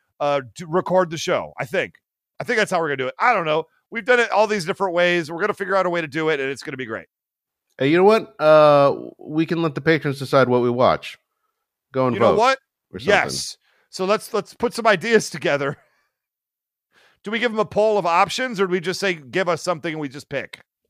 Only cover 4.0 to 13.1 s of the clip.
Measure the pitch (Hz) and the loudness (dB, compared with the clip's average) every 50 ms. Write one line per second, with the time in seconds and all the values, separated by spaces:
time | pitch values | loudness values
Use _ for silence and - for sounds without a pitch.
4 | 185 247 247 240 233 - - 202 220 208 214 196 151 185 190 - 196 190 170 175 | 0 0 2 2 2 2 2 2 2 2 0 -2 -4 -6 -4 -4 -4 -2 0 0
5 | 175 175 175 175 156 156 170 165 202 208 - - 196 180 196 190 180 180 170 170 | 2 2 2 0 -2 -6 -6 -4 -4 -4 -4 -4 -4 0 0 0 0 0 -2 -2
6 | 160 143 131 160 156 156 156 139 135 135 139 - - 156 139 127 127 107 110 90 | -4 -4 -4 -2 0 0 0 0 -2 -6 -6 -8 -10 -12 -10 -10 -10 -10 -10 -10
7 | 80 _ _ _ _ _ _ _ _ _ _ _ _ _ _ - 135 143 165 175 | -12 _ _ _ _ _ _ _ _ _ _ _ _ _ _ -2 0 2 4 6
8 | 190 208 220 220 - - _ - 156 156 156 151 151 147 143 143 139 139 - - | 6 6 6 4 2 -4 _ 0 4 6 8 8 8 8 8 6 6 4 2 -2
9 | 62 - - - - 127 151 156 160 - 170 170 165 156 135 151 139 160 165 143 | -8 -14 -16 -16 -14 -4 -2 -2 -2 0 -2 -2 -2 -4 -4 -2 0 2 2 2
10 | 151 147 135 139 135 - 147 135 127 123 123 123 120 123 120 127 120 92 78 - | 0 -4 -6 -6 -4 2 2 4 4 4 2 2 2 0 2 2 4 4 2 2
11 | - - - - _ _ _ _ _ _ _ _ _ _ _ _ _ _ - 131 | -4 -12 -18 -20 _ _ _ _ _ _ _ _ _ _ _ _ _ _ -2 0
12 | 131 127 117 101 117 101 82 214 240 262 269 - _ _ _ _ _ _ - 92 | 0 0 2 4 4 4 4 4 4 2 2 -2 _ _ _ _ _ _ -16 -6
13 | 123 190 | 0 2